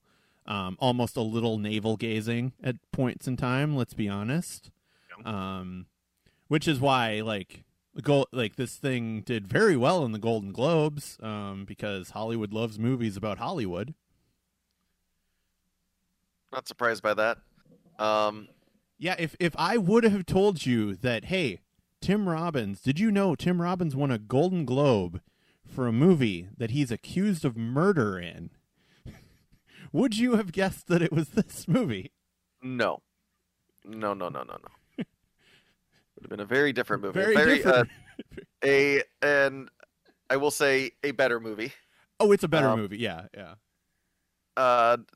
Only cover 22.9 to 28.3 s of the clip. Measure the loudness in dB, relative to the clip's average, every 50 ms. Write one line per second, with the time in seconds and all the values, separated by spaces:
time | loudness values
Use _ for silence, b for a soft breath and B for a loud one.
22.9 | 0 2 2 2 2 2 2 2 0 0 0 0 0 0 0 -2 -2 -2 -2 -2
23.9 | -2 0 0 0 0 -2 -4 0 0 2 2 2 0 -2 -2 0 0 2 4 4
24.9 | 4 4 2 -2 -6 -10 _ _ _ _ _ _ _ _ _ -14 -6 -2 -2 0
25.9 | 2 6 6 6 6 6 4 0 0 -4 -8 -12 -10 -8 -6 -4 -2 -2 -2 -2
26.9 | -4 -8 _ -6 -4 -2 0 0 0 0 -2 -4 -4 -2 -6 -4 0 0 2 2
27.9 | 4 2 2 0 -2 -6 -8 -10